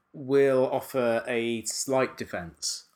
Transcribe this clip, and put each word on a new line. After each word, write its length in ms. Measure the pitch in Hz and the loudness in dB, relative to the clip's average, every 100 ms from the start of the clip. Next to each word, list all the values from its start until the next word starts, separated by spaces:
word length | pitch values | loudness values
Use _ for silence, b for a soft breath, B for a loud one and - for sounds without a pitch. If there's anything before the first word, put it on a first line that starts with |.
| _ | _
will 560 | 156 131 139 139 131 131 | -16 0 4 6 4 2
offer 500 | 135 - 135 120 113 127 | 0 -2 0 2 0 0
a 360 | 120 117 117 | -2 0 -2
slight 520 | 110 - - 131 131 - | -4 -6 -2 0 0 -4
defence 720 | 113 95 85 - - - - | -10 -8 -10 -10 -8 -8 -12